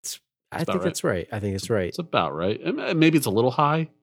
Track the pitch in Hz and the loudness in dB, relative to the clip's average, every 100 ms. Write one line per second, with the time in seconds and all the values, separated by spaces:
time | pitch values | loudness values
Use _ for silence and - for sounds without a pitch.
0 | - - _ _ _ - 160 190 185 - | -12 -14 _ _ _ -6 -4 -2 -2 -2
1 | 165 95 - 107 101 98 - 110 90 - | -2 -2 -4 -4 -4 -4 -2 0 0 -6
2 | 165 127 80 73 92 110 165 269 - 170 | -2 0 0 -2 -2 -2 -4 -4 -2 4
3 | 160 160 127 101 123 123 147 156 160 _ | 6 6 2 2 2 2 2 0 -4 _